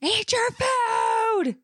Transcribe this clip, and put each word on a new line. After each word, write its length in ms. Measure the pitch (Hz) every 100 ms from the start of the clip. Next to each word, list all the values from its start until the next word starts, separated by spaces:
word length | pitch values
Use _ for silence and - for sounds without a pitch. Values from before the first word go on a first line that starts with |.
Eat 300 | 302 453 440
your 180 | 494 466
food! 1040 | - 508 508 480 453 453 453 453 440 285 214